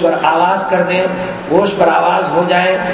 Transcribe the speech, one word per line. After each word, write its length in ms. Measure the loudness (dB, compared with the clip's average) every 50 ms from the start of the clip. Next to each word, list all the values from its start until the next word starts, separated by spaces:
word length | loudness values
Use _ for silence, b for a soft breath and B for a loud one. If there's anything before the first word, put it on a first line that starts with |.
پر 120 | 0 0 0 0 0
آواز 360 | 0 2 2 2 2 0 0 -2 -2
کر 120 | 0 0 0
دیں، 200 | 0 0 0 0 -2 -2 -4 -6 -8 -8 -8 -4 0
گوش 180 | 0 2 2 2 0
پر 100 | 0 0
آواز 420 | 2 2 2 2 2 0 0 -2 0
ہو 140 | 0 0 0
جائیں 300 | 2 2 2 2 2 0 0 -2 -4